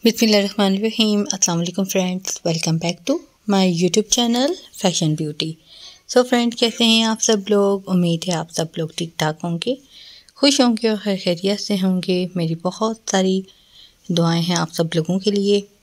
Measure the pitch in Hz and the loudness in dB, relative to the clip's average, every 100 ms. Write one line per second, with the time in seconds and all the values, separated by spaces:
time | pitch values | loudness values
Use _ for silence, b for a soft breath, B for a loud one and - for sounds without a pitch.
0 | 226 214 226 208 196 - 202 196 220 220 | 2 2 2 4 2 0 0 2 -2 0
1 | 214 208 202 196 - 170 170 175 190 190 | 0 0 -2 -2 -2 -2 -2 -4 -2 -2
2 | 185 185 190 - 175 165 165 160 170 175 | -2 -4 -8 -6 -4 -2 0 -2 -2 -6
3 | - 320 - _ - 196 190 165 180 208 | -4 -4 -4 _ -2 2 2 2 2 0
4 | 208 - 240 240 277 370 - - 190 165 | -2 -2 0 0 0 -2 -10 -4 -2 0
5 | 160 151 156 151 160 160 B B B B | 0 0 -4 -6 -10 -10 B B B B
6 | B 247 247 240 240 233 233 220 233 226 | B 2 4 2 0 0 -4 2 2 4
7 | 226 220 - 214 190 208 202 202 190 185 | 2 0 0 0 2 2 2 0 0 0
8 | 175 165 175 165 160 - 165 - 160 - | 2 0 -2 -4 -4 -6 -6 -6 -8 -6
9 | 165 _ 156 156 175 170 226 285 B B | -10 _ -4 -2 -6 -4 -4 -6 B B
10 | B B B _ 285 277 247 220 220 214 | B B B _ 0 4 2 2 0 -2
11 | 208 190 185 170 190 202 - 202 190 185 | -2 -2 -2 -2 -2 -2 -2 0 0 0
12 | 175 180 180 180 165 165 180 - 220 226 | 0 -2 -2 -2 -2 -2 -6 -2 -4 -4
13 | - 190 190 190 190 b b b b b | -2 0 2 0 -4 b b b b b
14 | - 170 165 170 170 175 165 - 165 170 | -2 2 2 2 0 -2 -2 -2 -2 0
15 | 160 185 190 202 202 202 202 _ | 0 -2 0 0 2 0 0 _